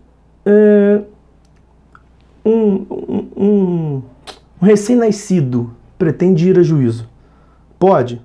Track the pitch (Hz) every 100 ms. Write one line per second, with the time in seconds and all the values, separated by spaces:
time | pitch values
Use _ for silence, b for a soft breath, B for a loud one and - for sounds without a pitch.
0 | _ _ _ _ 202 208 214 208 202 208
1 | 208 - _ _ _ _ _ _ _ _
2 | _ _ _ _ 214 226 214 190 - -
3 | - - - - 196 208 180 175 160 135
4 | 117 - - - _ - 185 208 208 247
5 | 226 208 - 185 131 123 117 - _ -
6 | 165 139 180 170 180 185 160 156 120 113
7 | 113 b b b b b b - 185 170
8 | 120 117